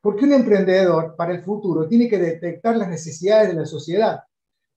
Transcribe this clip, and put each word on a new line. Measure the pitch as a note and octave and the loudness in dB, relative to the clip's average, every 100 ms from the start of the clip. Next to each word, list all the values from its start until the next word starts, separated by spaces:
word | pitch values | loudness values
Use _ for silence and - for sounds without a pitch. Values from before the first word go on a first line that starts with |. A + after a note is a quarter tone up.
Porque | G#3 G3+ | -2 0
un | C#4+ | 2
emprendedor, | C#4 A3+ G3+ F#3 F#3 F#3 E3 D#3+ | 2 4 2 4 4 4 2 -2
para | - E3+ | -6 -6
el | F3+ | -4
futuro, | F3+ G#3+ F#3+ D#3+ D#3 | -6 -6 -2 -2 2
tiene | A#3 A#3+ | 2 2
que | G3+ | 0
detectar | E3+ E3 E3+ E3+ A3+ A3+ | -2 -4 -8 -4 -2 -2
las | F#3+ | -2
necesidades | E3 D#3+ C3+ F3+ A3 G#3 | -8 -12 -6 2 4 2
de | |
la | E3+ D#3 | 0 -6
sociedad, | D3+ C#3+ F3+ A3 - _ _ _ _ _ | -10 -4 0 0 -2 _ _ _ _ _